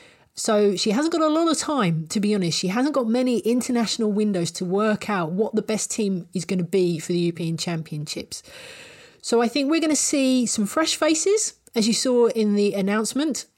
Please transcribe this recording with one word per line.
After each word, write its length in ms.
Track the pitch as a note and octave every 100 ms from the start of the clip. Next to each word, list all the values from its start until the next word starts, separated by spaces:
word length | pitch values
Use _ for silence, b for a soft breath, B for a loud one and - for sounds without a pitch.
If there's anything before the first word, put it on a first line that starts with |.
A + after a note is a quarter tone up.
| B B B
So 420 | - - G#3 G3+
she 160 | F3+ A3
hasn't 220 | G#3+ D#4+
got 80 | E4+
a 60 | D#4
lot 220 | D#4+ E4
of 80 | D4
time, 500 | - C#4 F3 D#3+ D#3
to 120 | A3
be 140 | G#3
honest. 240 | G#3 E3+ -
She 120 | F#3
hasn't 260 | A3+ D4
got 120 | C#4+ A3+
many 300 | A#3+ B3+ A3+
international 720 | A3 B3 B3 A#3+ G3+ - G#3+
windows 400 | G3+ G#3+ F3+ E3+
to 120 | -
work 440 | F3+ G3 A3 G#3 -
out 220 | G3 D#3+
what 220 | F#3 G#3+
the 80 | A3
best 300 | G#3+ G#3+ -
team 360 | - G3+ F3+ -
is 100 | F#3
gonna 200 | - F#3+
be 340 | E3+ G3 F3 D#3+
for 160 | -
the 60 | F3
European 380 | E3+ E3+ E3 E3
Championships. 840 | F3 E3 D3+ D3+ D3 - - - B B B B B B B B
So 180 | - A#3
I 80 | A#3
think 220 | C#4+ C4+
we're 120 | D#4+
gonna 140 | D#4
see 520 | D4 - C#4+ C4 B3+ A3+
some 180 | -
fresh 300 | G3 D#4+ D#4+
faces, 580 | - D#4+ D#4 F#4+ G#4+ - - -
as 140 | A#3 G#3+
you 60 |
saw 320 | G3+ C4 B3 A#3
in 280 | A3+ G#3+
the 180 | G3+ G3+
announcement 720 | G3 G3 G#3+ G#3+ C4 D#4 - -